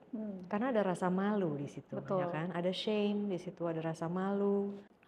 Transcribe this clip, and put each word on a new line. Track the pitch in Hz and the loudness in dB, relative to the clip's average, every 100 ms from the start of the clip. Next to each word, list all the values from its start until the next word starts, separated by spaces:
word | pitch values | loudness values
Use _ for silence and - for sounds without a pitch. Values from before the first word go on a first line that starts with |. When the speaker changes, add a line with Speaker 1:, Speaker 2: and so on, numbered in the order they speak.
| - | -8
Speaker 1:
Hmm. | 220 214 190 180 | -8 -6 -8 -4
Speaker 2:
Karena | 208 254 226 | -2 2 4
ada | 190 | 4
rasa | 175 185 | 2 2
malu | 185 196 214 175 143 | 2 2 2 2 0
di | 143 | -4
situ, | - - - | -8 -10 -6
Speaker 1:
Betul. | - 196 | -2 0
Speaker 2:
ya | 180 | 0
kan? | 165 170 | 0 -2
Ada | 170 175 | 0 0
shame | 180 - 214 208 208 208 | 0 0 2 2 0 0
di | 175 | -2
situ, | 175 - | -4 -4
ada | 170 160 | -2 0
rasa | 160 160 165 | -2 -2 -2
malu. | 180 190 202 202 202 202 202 - - | 0 0 2 2 2 0 -6 -14 -20